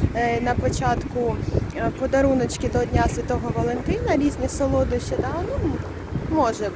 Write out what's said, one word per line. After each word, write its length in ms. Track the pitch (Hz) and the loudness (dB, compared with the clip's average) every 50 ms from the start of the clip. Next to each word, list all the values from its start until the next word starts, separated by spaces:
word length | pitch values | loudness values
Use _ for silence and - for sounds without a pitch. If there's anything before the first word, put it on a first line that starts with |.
| - - - | 0 0 2
е, 260 | 226 240 233 233 233 | 2 0 2 2 0
на 120 | 240 247 247 | 0 0 0
початку, 800 | - 254 254 - - 262 247 240 233 - - - 247 240 226 220 - - - - - - - - | 0 0 0 -2 0 0 0 0 0 -2 -4 -4 -2 -2 -2 -2 -2 -4 0 0 -2 -2 -2 -6
е, 160 | - 226 226 - - | -2 -2 -2 -2 -2
подаруночки 720 | 262 254 262 269 277 277 262 254 240 233 - - - 240 - | -2 0 2 4 4 4 4 2 2 0 -2 -2 -4 0 0
до 120 | 247 247 | 0 0
Дня 200 | 247 - - 202 - - | 2 4 4 4 4 2
Святого 360 | 240 233 - 247 247 240 240 226 | 0 -2 -2 -2 -2 0 -2 0
Валентина, 640 | 240 233 240 240 247 - - 392 466 480 453 330 277 | 0 0 0 0 0 0 0 0 0 2 2 2 4
різні 320 | 294 285 269 - 254 262 | 4 2 0 0 -2 -2
солодощі, 640 | - - 277 269 269 262 262 240 240 494 - - 523 - | 0 0 0 2 2 2 2 2 0 -2 -2 -2 -2 -2
да? 140 | - 269 294 339 381 440 | -2 -2 -2 -2 -4 -2
Ну, 220 | 554 - 392 302 262 - - - - - - - - - - - | -2 -2 0 -2 -2 -2 -6 -8 -8 -10 -10 -6 -6 -6 -4 0
може 400 | - 311 262 226 220 214 214 196 175 | 2 2 2 2 2 -2 -4 -6 -4